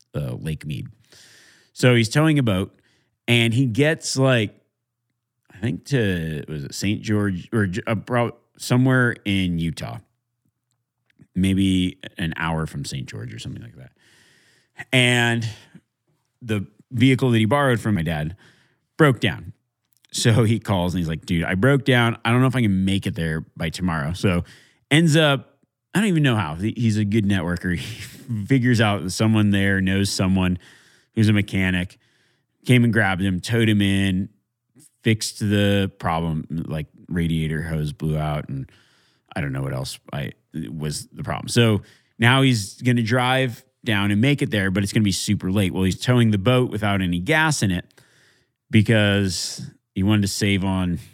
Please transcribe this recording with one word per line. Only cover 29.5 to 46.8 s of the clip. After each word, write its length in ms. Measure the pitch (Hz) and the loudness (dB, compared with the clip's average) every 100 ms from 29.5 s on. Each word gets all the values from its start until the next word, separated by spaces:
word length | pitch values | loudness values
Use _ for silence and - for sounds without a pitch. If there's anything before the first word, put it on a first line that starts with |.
there 300 | 98 98 98 | 2 2 2
knows 300 | 95 98 98 | 0 0 0
someone 480 | - 95 95 92 90 - - _ _ _ | 0 2 2 2 -2 -8 -20 _ _ _
who's 140 | 110 107 | 0 2
a 40 | |
mechanic, 640 | 104 101 101 92 90 92 - _ _ _ _ _ _ | 2 0 -2 -2 -2 -4 -12 _ _ _ _ _ _
came 180 | - 127 | 2 4
and 100 | 117 | 4
grabbed 300 | 113 98 90 | 2 0 0
him, 180 | 98 90 | -2 -2
towed 280 | - 113 110 | -2 0 2
him 120 | 104 | 2
in, 480 | 98 98 98 92 98 _ _ _ _ _ - _ | 2 2 0 -2 -4 _ _ _ _ _ -20 _
fixed 340 | 117 110 - - | -2 -2 -4 -4
the 540 | 104 104 101 101 95 - | 0 2 2 2 -2 -4
problem, 440 | 90 82 82 78 - | -4 -2 -2 -4 -6
like, 380 | 82 - 78 76 _ - | -8 -6 -8 -10 _ -6
radiator 540 | 87 82 80 78 78 | -2 0 -2 -2 -4
hose 300 | 82 80 76 | -4 -4 -6
blew 260 | 71 78 76 | -4 -4 -2
out, 300 | 76 73 - | -4 -6 -8
and 200 | 67 64 _ _ _ _ _ _ - | -10 -12 _ _ _ _ _ _ -8
I 40 | |
don't 120 | 71 | -6
know 100 | 65 | -6
what 100 | 69 | -6
else 280 | 67 65 - - | -6 -8 -12 -12
I, 200 | 73 - - _ 78 57 | -8 -8 -12 _ -10 -10
was 380 | 78 76 73 - | -8 -6 -8 -12
the 100 | - | -12
problem. 240 | - - - | -8 -8 -2
So 360 | 120 117 98 - _ _ - | 2 4 2 -4 _ _ 0
now 240 | 117 135 | 2 4
he's 400 | 135 117 95 - | 4 2 -4 -4
gonna 200 | 123 120 | 0 0
drive 640 | 107 127 123 131 131 110 _ _ | 2 0 2 0 0 -6 _ _
down 260 | - 104 101 | -2 0 2
and 100 | 101 | 2
make 220 | 135 143 | 2 2
it 80 | 139 | 0
there, 220 | 107 95 | 0 0
but 100 | 95 | 0
it's 100 | 98 | 0
gonna 120 | 117 | 0
be 80 | 104 | 0
super 400 | 92 - 101 92 | 0 -2 -2 0
late. 200 | 101 92 | 0 0
Well, 120 | 78 | 0
he's 160 | 95 - | 0 0
towing 320 | - 123 113 | 2 4 4
the 60 | 104 | 2
boat 320 | 104 127 123 | 2 2 0
without 300 | 104 | -2